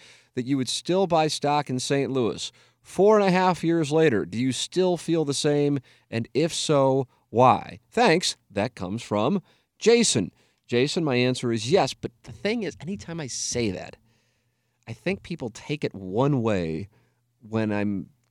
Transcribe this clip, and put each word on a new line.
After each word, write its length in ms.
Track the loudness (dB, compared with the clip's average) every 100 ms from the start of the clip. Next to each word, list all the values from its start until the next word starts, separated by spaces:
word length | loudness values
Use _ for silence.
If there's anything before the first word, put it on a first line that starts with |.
| -10 -20 _
that 100 | -8
you 120 | -2 -2
would 120 | -2
still 380 | -4 -2 0 2
buy 220 | 2 0
stock 420 | 0 -2 -2 -2
in 80 | -4
Saint 320 | -2 0 0
Louis. 400 | 0 0 -2 -10 -14 _ _
Four 360 | -8 2 4 6
and 100 | 4
a 20 |
half 320 | 4 2 2
years 300 | 0 0 2
later, 320 | 4 4 2
do 140 | -2 -2
you 140 | -2
still 440 | -2 -4 -2 0 0
feel 280 | -2 -2
the 100 | 0
same? 440 | 0 0 2 2 0 -6 _ _
And 180 | -6 -4
if 200 | 0 0
so, 540 | -2 0 2 4 2 -2 _ _
why? 500 | 4 6 6 0 -16 _
Thanks." 460 | 2 4 4 0 -6 _
That 240 | -4 -4
comes 280 | -4 -8 -8
from 400 | -4 0 0 -2 -6 _ _ _
Jason. 540 | 4 4 4 0 -2 -8 _ _ -4
Jason, 380 | 0 0 0
my 120 | 0 0
answer 360 | 0 0 -2
is 180 | -2 2
yes, 220 | 2 2
but 160 | -2 -12 -14
the 100 | -20
thing 300 | -8 -6 -4
is, 140 | -6 -8
anytime 400 | -10 -10 -10 -10
I 60 | -8
say 440 | -8 -6 -2 -2
that, 260 | -4 -10 -18 _ _ _ _ _ _ _ _ -16
I 40 |
think 300 | -10 -6 -6
people 280 | -8 -10 -10
take 340 | -10 -8 -6
it 100 | -6
one 480 | -6 -6 0 2 2
way 460 | 0 0 -2 -4 -8 _ _ _ _ _
when 320 | -6 -2 -2
I'm 380 | -2 -2 -4 -8 _ _